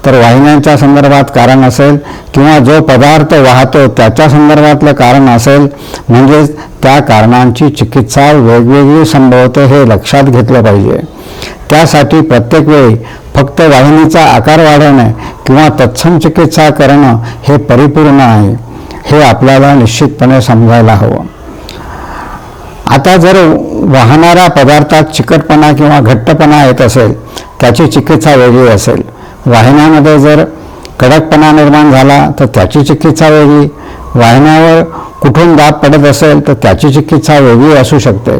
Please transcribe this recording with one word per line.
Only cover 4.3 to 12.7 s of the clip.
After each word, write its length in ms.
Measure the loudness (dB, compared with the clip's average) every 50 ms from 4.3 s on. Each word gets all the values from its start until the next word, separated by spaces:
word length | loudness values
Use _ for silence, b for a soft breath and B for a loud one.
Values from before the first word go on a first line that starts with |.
| 2 2 2 2 2 2 2 2 0 0 0 -2
कारण 360 | 0 0 0 2 2 2 2 2
असेल, 400 | 2 2 2 2 2 2 0 -2 -4 B B B B B B -2
म्हणजेच 480 | 0 2 2 2 2 2 0 -2 -4 B B B -10 -4
त्या 180 | -2 0 0 0
कारणांची 680 | 0 0 0 2 2 2 2 2 0 0 0 0 -2 -2
चिकित्सा 640 | -2 -4 -6 -2 -2 -4 -4 -2 -2 0 2 2
वेगवेगळी 720 | 2 2 2 2 2 2 2 2 2 2 2 2 2 2 0
संभवते, 600 | 0 0 2 2 2 2 2 0 0 0 0 0
हे 240 | 2 2 2 2 2
लक्षात 340 | 0 -2 -2 -2 -2 0
घेतलं 400 | 0 2 0 0 0 0 0 0
पाहिजे. 380 | 2 2 0 0 0 -2 -4 -6 -8 -12 B B B B B B B B B B -8 -4
त्यासाठी 500 | 0 0 0 0 0 -2 0 0 0 0
प्रत्येक 480 | 0 0 -2 -2 -2 0 0 0 2
वेळी 280 | 2